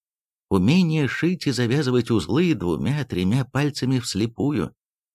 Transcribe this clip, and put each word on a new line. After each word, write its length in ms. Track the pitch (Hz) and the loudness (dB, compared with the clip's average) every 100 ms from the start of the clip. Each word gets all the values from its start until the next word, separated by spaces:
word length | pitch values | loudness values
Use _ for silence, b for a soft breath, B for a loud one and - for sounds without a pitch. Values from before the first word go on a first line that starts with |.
| _ _ _ _ - | _ _ _ _ -2
умение 580 | 95 95 175 170 156 135 | 2 4 4 2 2 -2
шить 380 | - 165 185 147 | 0 -2 -2 -2
и 40 | |
завязывать 600 | 127 120 139 127 123 117 | -2 0 0 2 0 2
узлы 420 | 113 82 127 180 | 0 0 0 2
двумя-тремя 920 | 131 87 73 80 147 127 90 92 127 127 | 0 0 0 0 -2 -4 -2 0 0 -2
пальцами 540 | 131 147 - 127 131 | -2 -2 -2 -2 -2
вслепую — 720 | - 95 117 - 135 107 71 - _ _ _ | -2 -2 -2 -2 -2 -2 -4 -8 _ _ _